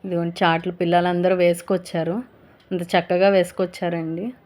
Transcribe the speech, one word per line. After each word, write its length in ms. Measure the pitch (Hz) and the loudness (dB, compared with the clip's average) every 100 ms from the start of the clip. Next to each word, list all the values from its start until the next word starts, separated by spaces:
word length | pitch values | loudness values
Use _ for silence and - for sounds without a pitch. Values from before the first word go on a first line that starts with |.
| 190 | -4
ఇదిగోండి, 300 | 170 170 170 | -4 -4 0
చాట్లు 280 | 175 165 175 | 2 2 -2
పిల్లలందరూ 640 | 175 170 170 175 175 180 185 | -2 2 2 2 2 2 4
వేసుకొచ్చారు, 800 | 175 170 - 185 180 170 165 202 254 _ - _ _ | 2 2 -2 -4 -2 -4 -4 -4 -8 _ -20 _ _
అంత 100 | 185 | -8
చక్కగా 480 | 170 180 175 180 196 | 0 -2 0 2 4
వేసుకొచ్చారండి. 1040 | 196 175 - 180 - 175 170 160 165 220 254 | 4 0 -4 -6 -4 -6 -4 -6 -8 -10 -12